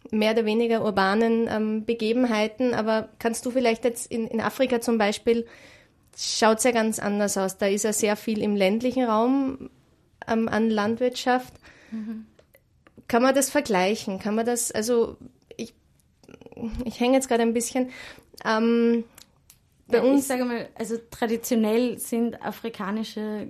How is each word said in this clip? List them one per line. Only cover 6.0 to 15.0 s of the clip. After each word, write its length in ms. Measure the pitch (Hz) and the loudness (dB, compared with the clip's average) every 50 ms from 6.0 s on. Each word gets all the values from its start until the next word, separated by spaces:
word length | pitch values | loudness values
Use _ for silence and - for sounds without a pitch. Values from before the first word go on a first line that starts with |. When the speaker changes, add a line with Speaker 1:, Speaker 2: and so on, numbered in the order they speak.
| _ _ _ - | _ _ _ -10
Speaker 1:
schaut's 480 | - - - - 233 220 220 220 - | -8 -6 -2 2 4 4 4 4 2
ja 60 | 254 | 2
ganz 280 | 233 226 220 220 220 - | 2 2 2 0 -2 -2
anders 380 | - 202 202 208 208 196 - 202 | -4 -2 0 0 0 0 0 0
aus. 200 | 190 190 190 - | -2 -2 -2 0
Da 100 | 214 196 | 0 0
ist 160 | 196 208 - | 0 0 0
ja 100 | 220 208 | -2 0
sehr 240 | - - 208 208 208 | 0 0 0 0 0
viel 240 | - - 220 214 | -2 -4 -2 -2
im 160 | 196 214 208 202 | 0 0 2 2
ländlichen 480 | 190 185 208 226 240 254 254 262 254 | 2 2 2 2 0 0 0 0 0
Raum, 640 | 233 214 214 233 247 269 277 269 269 269 - - - - _ _ _ _ _ _ _ _ _ - - | 2 2 2 4 4 2 2 0 -2 -4 -8 -12 -18 -18 _ _ _ _ _ _ _ _ _ -6 -2
ähm, 220 | 226 226 226 - | -2 0 0 0
an 200 | - 208 226 226 | 0 0 2 2
Landwirtschaft. 840 | 220 214 202 214 226 226 254 247 247 - - 254 247 254 254 - - - _ - - - - - | 2 0 0 -2 -2 0 -2 -2 -2 -2 0 0 0 0 0 -4 -14 -20 _ -20 -20 -20 -18 -14
Speaker 2:
Mhm. 340 | 220 220 214 226 220 220 220 220 _ - _ _ _ _ _ _ _ _ _ - _ - - - | -12 -10 -10 -10 -10 -12 -14 -18 _ -20 _ _ _ _ _ _ _ _ _ -20 _ -20 -6 0
Speaker 1:
Kann 160 | - 233 254 | 2 4 4
man 100 | 269 262 | 6 4
das 160 | 277 262 - | 4 2 2
vergleichen? 720 | - 294 294 294 208 180 180 190 220 214 - 214 190 185 | 0 0 0 2 2 2 2 2 0 -2 -4 -6 -8 -6
Kann 160 | - 208 208 | -4 -2 -2
man 100 | 220 233 | -2 0
das, 280 | 240 240 233 - - - | -2 -2 -2 -4 -4 -4
also 420 | - 214 240 247 233 | -4 -2 0 2 2